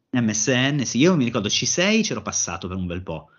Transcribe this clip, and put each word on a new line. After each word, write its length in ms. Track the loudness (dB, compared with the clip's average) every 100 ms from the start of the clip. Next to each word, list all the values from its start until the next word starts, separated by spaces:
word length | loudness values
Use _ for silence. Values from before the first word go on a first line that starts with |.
| -4
M 180 | 0 0
S 180 | 0 0
N, 380 | 2 2 0 -2
sì, 140 | 4
io 180 | 4 4
mi 80 | 2
ricordo 240 | 0 0
C 180 | 0 0
sei, 340 | 0 2 2
c'ero 200 | 0 -2
passato 480 | -6 -4 -4 -6 -6
per 80 | -6
un 80 | -4
bel 180 | -6
po'. 280 | -8 -10 -12